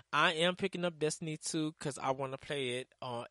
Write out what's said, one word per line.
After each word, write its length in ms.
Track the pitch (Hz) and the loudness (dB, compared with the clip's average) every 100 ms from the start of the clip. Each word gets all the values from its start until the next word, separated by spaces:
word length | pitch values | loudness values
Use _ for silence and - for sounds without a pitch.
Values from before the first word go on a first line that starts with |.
| - | -2
I 220 | 143 170 | 4 4
am 220 | 156 175 185 | 6 2 2
picking 280 | 190 180 | -2 0
up 140 | 175 156 | -2 0
Destiny 380 | 151 - 165 151 | 0 0 -4 -4
two 380 | - 165 156 - | -2 0 -2 -2
'cause 200 | 151 127 | -6 -2
I 140 | 139 | 0
wanna 260 | 135 135 131 | 0 -2 -4
play 400 | - 147 127 123 | -4 -2 0 -2
it 100 | 127 - | -4 -10
on 240 | 131 117 113 | -6 -4 -4